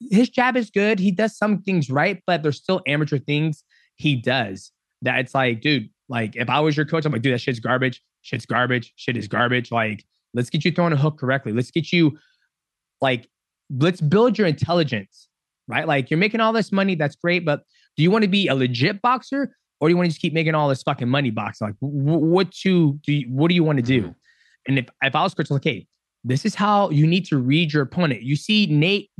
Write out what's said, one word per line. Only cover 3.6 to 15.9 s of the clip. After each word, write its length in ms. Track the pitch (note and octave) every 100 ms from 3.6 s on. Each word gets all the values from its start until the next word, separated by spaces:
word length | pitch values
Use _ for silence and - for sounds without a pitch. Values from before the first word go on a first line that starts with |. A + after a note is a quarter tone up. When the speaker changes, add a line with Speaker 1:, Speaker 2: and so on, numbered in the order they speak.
| _ _ _ -
Speaker 1:
he 180 | D#3 C3
does 560 | A#2+ B2+ G#2+ F#2+ - _ _ -
that 160 | B2+ B2
it's 160 | B2+ C3+
like, 260 | B2+ A2+
dude, 280 | D3+ C#3 G#2+ _ -
like, 260 | A#2+ A2 A2+
if 140 | A#2+
I 100 | C3+
was 140 | D#3 D3
your 100 | D3
coach, 180 | D#3+ D3+
I'm 60 |
like, 100 | A2+
"Dude, 120 | C3
that 60 | A#2+
shit's 200 | - A#2+
garbage. 420 | A#2 B2+ - - _ _
Shit's 220 | - A#2+ -
garbage. 460 | A#2 B2 B2 - -
Shit 200 | - A#2+
is 120 | G2+
garbage. 440 | A2 A#2+ B2 A#2
Like, 320 | A#2 A2 G2+ _ _ _
let's 160 | A#2+ A#2+
get 160 | D#3+ F3
you 60 |
throwing 220 | E3+ E3+
a 40 | D3
hook 220 | D3+ D3+
correctly. 320 | B2+ C3+ A2+
Let's 160 | A2+ A#2+
get 220 | E3+ D#3+
you, 240 | F3 D#3 - _ _ _ _ _ _ _ -
like, 280 | C3+ B2 - _ _ _ -
let's 320 | C3 E3 F3+
build 360 | D3+ F#3+ B3 G#3+
your 80 | F#3
intelligence," 800 | C#3+ - F3 C#3+ G#2+ G2 _ _ _ _ _ -
right? 200 | B2
Like, 220 | D#3+